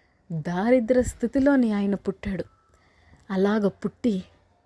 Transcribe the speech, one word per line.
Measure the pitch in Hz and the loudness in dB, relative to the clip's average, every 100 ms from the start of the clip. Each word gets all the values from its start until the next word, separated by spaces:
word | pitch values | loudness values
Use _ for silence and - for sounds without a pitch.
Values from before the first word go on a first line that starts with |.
| _ _ _ | _ _ _
దారిద్ర | 165 175 175 226 254 220 254 | -10 -6 -4 2 2 4 2
స్థితిలోని | 247 - 226 277 269 277 226 | 0 -2 -4 0 2 4 2
ఆయన | 208 202 | 0 -2
పుట్టాడు. | 190 - - 202 180 - _ _ _ _ _ _ - _ | -2 -4 -8 -8 -8 -8 _ _ _ _ _ _ -20 _
అలాగ | 185 202 214 196 | 0 2 2 0
పుట్టి | - 202 _ 247 190 - _ _ _ | -2 -10 _ -2 -2 -6 _ _ _